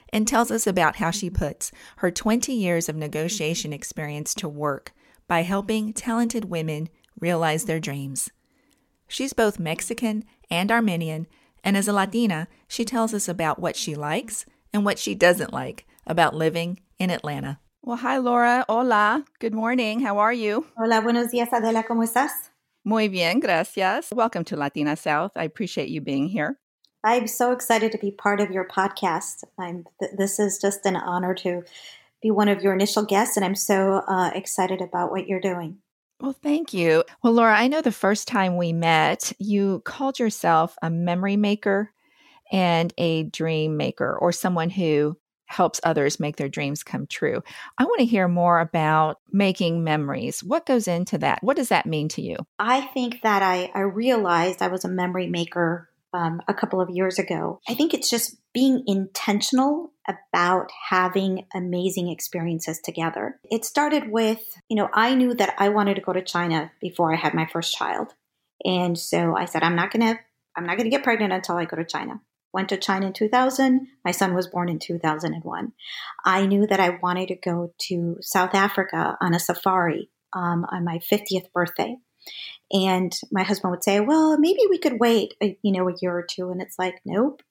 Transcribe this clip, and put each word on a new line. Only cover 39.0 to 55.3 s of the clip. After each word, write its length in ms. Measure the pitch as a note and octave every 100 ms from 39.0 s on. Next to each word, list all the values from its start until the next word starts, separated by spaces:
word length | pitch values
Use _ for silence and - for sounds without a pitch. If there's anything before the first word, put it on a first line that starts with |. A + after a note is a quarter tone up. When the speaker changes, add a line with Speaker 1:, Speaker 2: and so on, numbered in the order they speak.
| D#3 G3 - -
Speaker 1:
you 420 | G3 G3+ G3 F#3+ -
called 320 | - C4+ C4+
yourself 580 | A#3 - F3 D#3+ E3+ -
a 80 | E3
memory 480 | E3 F3 F3 G3 G3+
maker 520 | G#3 G#3 G#3 G3 G#3+ - _ _ _ _ _
and 400 | G3 F3+ E3 E3+ -
a 240 | E3+ D#3+
dream 560 | D#3 - D#3+ D#3+ D#3 D3+
maker, 400 | C#3 - B2+ -
or 100 | F3
someone 380 | E3+ F#3 F3 E3
who 480 | F#3 E3+ D3+ D3 E3 _ _ -
helps 340 | - F3 -
others 380 | E3 D#3 C#3+ -
make 160 | D3 D3
their 120 | C#3+
dreams 320 | C#3 C#3+ D3
come 240 | - C3+ C#3+
true. 360 | - C#3+ A#2 - - - -
I 60 |
want 160 | D4 A#4
to 40 |
hear 240 | A#3 A3 F3+
more 320 | F3 F3 E3+
about 580 | E3 E3+ D#3 D#3 D#3 - _
making 500 | G3 G3 F#3+ F3 E3+
memories. 640 | E3 D3+ C#3+ C#3+ G3+ -
What 220 | F3+ D4+ -
goes 200 | B3+ G#3
into 300 | E3+ F3+ D#3
that? 240 | C#3+ -
What 140 | G3+ C#4
does 140 | A#3+
that 160 | F#3 -
mean 220 | D#3 D3+
to 120 | -
you? 140 | - - - -
Speaker 2:
I 240 | G#3+ C4
think 400 | C#4 C4+ B3 A#3
that 200 | A3 G3+
I, 280 | F#3+ F3+ F3+
I 60 | -
realized 800 | G3 F#3+ A#3+ A#3+ G3 E3+ F3 F3+
I 60 | F#3
was 160 | F#3
a 40 | F#3
memory 380 | F#3 F3+ F3+
maker, 600 | F3